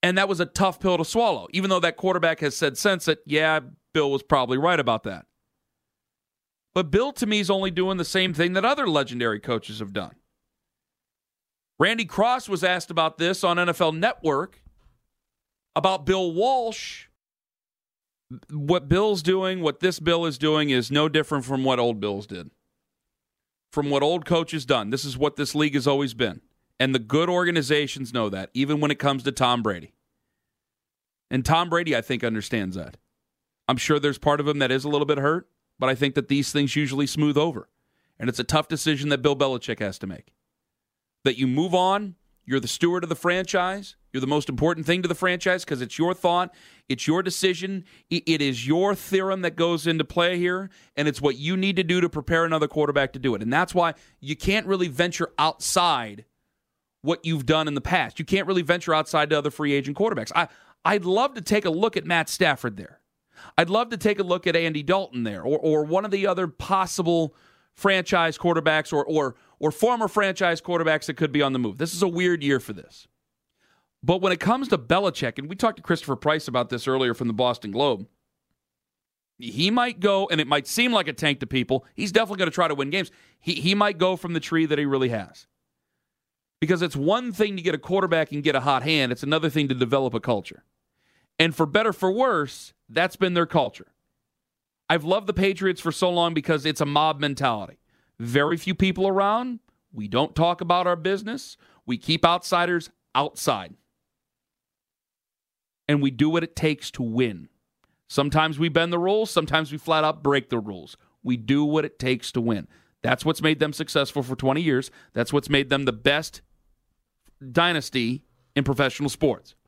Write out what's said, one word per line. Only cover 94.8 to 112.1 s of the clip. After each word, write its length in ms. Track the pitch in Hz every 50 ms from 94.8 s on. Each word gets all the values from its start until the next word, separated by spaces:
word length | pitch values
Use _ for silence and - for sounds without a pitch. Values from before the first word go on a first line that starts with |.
| _ _
I've 140 | 160 170 147
loved 240 | 160 185 208 208 190
the 60 | 202
Patriots 460 | 165 190 196 196 190 190 190 180 -
for 120 | - 165 147
so 180 | - - 180
long 240 | 180 175 170 170 165
because 320 | 156 139 - 165 151 135
it's 140 | 156 151 -
a 60 | 156
mob 340 | 143 143 147 151 160 156 143
mentality, 580 | 147 147 139 - 143 131 117 107 98 82 - _ _ _ _ _ _ _ _ _
very 380 | 117 117 120 143 143 151 170
few 180 | 165 - 185 185
people 320 | - 190 190 180 185 190
around. 540 | 196 190 190 196 202 208 226 247 254 247 226 _ _ _ _ _ _ -
We 160 | 113 107 101
don't 260 | 98 123 143 - -
talk 260 | 147 160 170 175 170
about 260 | 180 170 175 175 180
our 100 | 180 175
business. 600 | 170 156 185 196 196 220 208 233 277 - - - _ _ _ _ _ _
We 100 | - 123 117
keep 260 | - - 160 160 -
outsiders 680 | 170 170 180 - - - 175 175 175 175 170 160 - _ _ _ _ _
outside. 600 | 127 143 151 - - - - 127 104 92 82 - _ _ _ _ _ _ _ _ _ _ _ _ _ _ _ _ _ _ _ _ _ _ _ _ _ _ _ _ _ _ _ _ _ _ _ _ _ _ _ _ _ _
And 160 | - 147 147 139
we 80 | 139
do 180 | 131 113 151 151
what 160 | 160 170 170
it 100 | 165 _
takes 360 | - - 156 151 147 - - -
to 100 | - 127
win. 460 | 117 110 120 127 117 101 85 65 - _ _ _ _ _ _ _ _ _ _ _ _
Sometimes 500 | - - 139 143 131 156 156 160 156 139
we 100 | 165 170
bend 240 | 147 165 165 170 175
the 60 | 170
rules. 320 | 170 190 202 214 220 208
Sometimes 420 | - 180 156 147 - 156 160 135 143
we 60 | 151
flat 260 | - - 160 156 156
out 180 | 156 156 156 147
break 280 | 143 139 139 120 _
the 80 | - 117
rules. 380 | 104 107 101 90 76 - - _ _ _ _ _ _
We 140 | 123 123
do 280 | 120 110 110 135 143 147
what 200 | 147 147 160 147
it 140 | 143 - _
takes 320 | 127 127